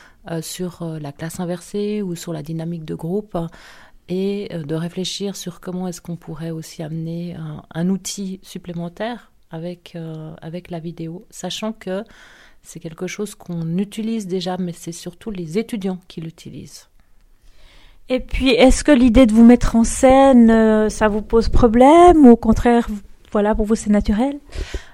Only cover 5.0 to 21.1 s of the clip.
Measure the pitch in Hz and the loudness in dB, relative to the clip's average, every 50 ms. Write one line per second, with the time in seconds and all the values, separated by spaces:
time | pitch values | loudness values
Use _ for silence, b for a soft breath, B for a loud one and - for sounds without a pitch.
5 | 180 - - - 202 202 185 - - 180 - - - 185 180 180 185 185 175 - | -10 -8 -8 -8 -8 -10 -10 -10 -12 -14 -14 -14 -12 -10 -10 -8 -8 -8 -10 -12
6 | - - 170 170 - 165 160 147 165 165 165 160 156 - - - 160 151 160 165 | -12 -14 -14 -12 -12 -14 -14 -12 -10 -10 -10 -10 -12 -14 -14 -14 -12 -10 -10 -10
7 | 160 165 170 170 175 175 170 165 160 156 151 - - - - 160 175 185 196 180 | -10 -8 -10 -10 -10 -12 -12 -12 -12 -14 -14 -16 -16 -12 -8 -4 -2 -2 -2 -4
8 | 185 - - 202 196 185 190 185 - - - 180 - 185 170 170 170 170 170 - | -6 -10 -12 -10 -10 -10 -12 -14 -16 -16 -16 -16 -14 -12 -12 -10 -10 -10 -10 -10
9 | 214 233 240 208 _ _ _ _ _ - 165 160 165 180 175 175 _ - - 170 | -10 -8 -10 -12 _ _ _ _ _ -16 -14 -12 -12 -12 -14 -14 _ -18 -16 -14
10 | 165 160 160 156 156 156 160 - - 160 165 180 175 - 175 165 156 175 156 - | -14 -12 -14 -14 -14 -16 -16 -16 -16 -14 -14 -14 -12 -12 -12 -12 -12 -12 -12 -12
11 | 165 160 170 190 226 _ - - - 180 - - 220 220 220 - - 190 185 196 | -12 -12 -14 -16 -18 _ -18 -14 -12 -12 -10 -8 -8 -10 -10 -10 -10 -8 -8 -8
12 | 220 b b b b b b b b b b b _ - - 165 - 165 160 - | -10 b b b b b b b b b b b _ -20 -20 -16 -16 -14 -12 -10
13 | 185 180 - - 214 202 - - - - 175 170 165 165 170 185 202 202 - 220 | -10 -10 -8 -10 -10 -10 -12 -16 -14 -10 -8 -8 -6 -4 -4 -4 -4 -6 -6 -8
14 | 214 226 226 220 202 175 185 185 170 185 180 180 185 175 170 - - 165 165 - | -6 -6 -6 -6 -6 -6 -6 -6 -6 -6 -6 -6 -6 -8 -8 -12 -14 -14 -14 -14
15 | - 175 - _ - - 196 185 170 151 160 220 226 - 247 202 185 196 185 175 | -14 -16 -16 _ -14 -12 -10 -10 -8 -6 -4 -4 -4 -4 -8 -8 -6 -6 -8 -8
16 | _ _ - 175 160 165 - _ - 156 - 147 - 147 - - _ _ _ _ | _ _ -16 -14 -14 -14 -16 _ -20 -20 -18 -18 -18 -20 -20 -20 _ _ _ _
17 | _ _ _ _ _ _ _ _ _ _ - - - - _ _ - - _ - | _ _ _ _ _ _ _ _ _ _ -20 -20 -20 -20 _ _ -20 -20 _ -16
18 | - - 254 254 254 - - - 254 269 - 160 220 262 - - - 294 294 240 | -8 -4 -4 -4 -4 -4 -4 0 2 2 4 6 6 6 6 4 4 4 4 6
19 | 254 247 214 262 269 208 214 226 233 233 240 240 - - - 226 233 - - - | 6 6 6 6 6 6 6 8 8 8 8 6 4 2 2 2 0 0 0 2
20 | 269 262 262 269 269 269 262 240 226 226 226 226 220 220 214 214 214 208 202 - | 4 6 6 8 6 8 8 8 6 6 6 4 4 4 4 2 0 0 -2 0
21 | 220 214 | 0 0